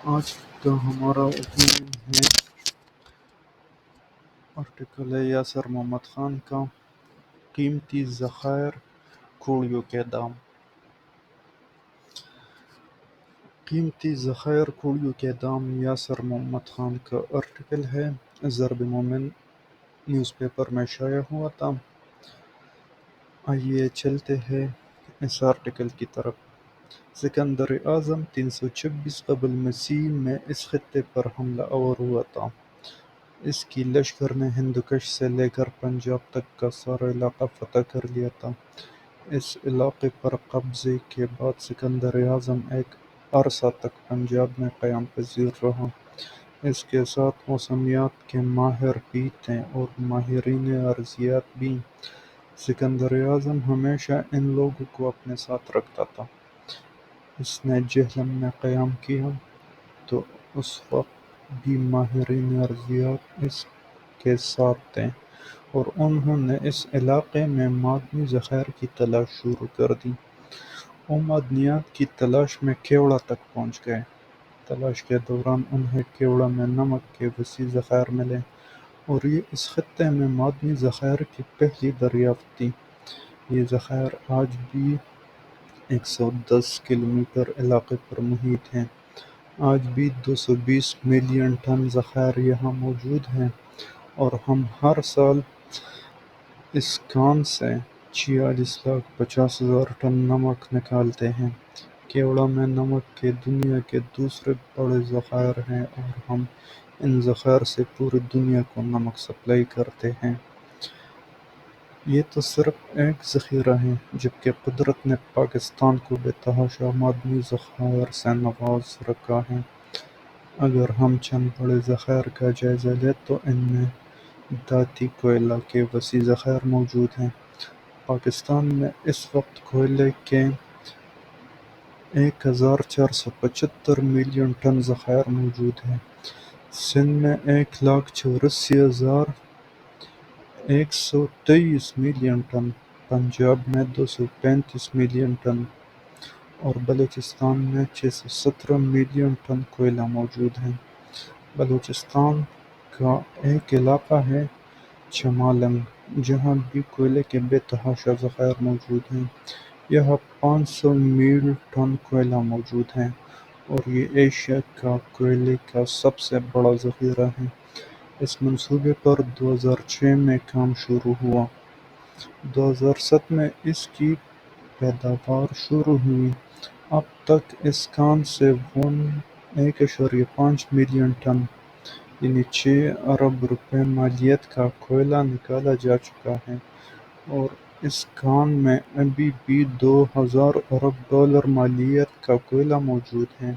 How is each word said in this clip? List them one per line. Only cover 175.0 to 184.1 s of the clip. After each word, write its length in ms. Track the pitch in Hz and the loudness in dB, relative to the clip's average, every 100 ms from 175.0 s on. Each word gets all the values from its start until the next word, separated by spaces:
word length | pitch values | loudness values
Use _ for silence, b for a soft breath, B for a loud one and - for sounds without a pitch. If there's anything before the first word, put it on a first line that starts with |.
| 127 123 - 131 139 - | -2 -4 -2 -2 -2 -6
شروع 420 | - 151 147 143 127 | -2 0 4 4 4
ہوئی۔ 240 | 127 127 127 - B B - - | 2 0 -2 -12 B B -20 -2
اب 120 | 151 151 - | -2 -2 -16
تک 320 | - 156 - - | 2 2 2 -4
اس 280 | 151 139 - | -2 -2 -6
کان 360 | - 147 156 | 2 4 4
سے 280 | 147 - 139 | 0 2 4
ون 580 | 127 127 135 143 147 147 147 - - - 160 | 4 0 -2 0 0 -2 -4 -8 -20 -10 0
ایک 260 | 143 - | 0 2
اشاریہ 420 | 143 - 135 123 123 - | 0 2 0 2 0 2
پانچ 320 | 143 147 - | 2 2 2
ملین 400 | 135 131 131 127 123 | 2 4 4 2 2
ٹن 180 | - 123 123 - - - B B B - | 0 0 0 -8 -20 -20 B B B -4
یعنی 220 | 127 127 123 | 0 2 0
چھ 400 | - 135 139 151 - | 0 4 4 4 0
ارب 420 | 127 139 139 131 123 | 0 4 4 2 -2
روپے 340 | 123 - 135 | -2 -2 0
مالیت 680 | 135 131 127 | 2 2 0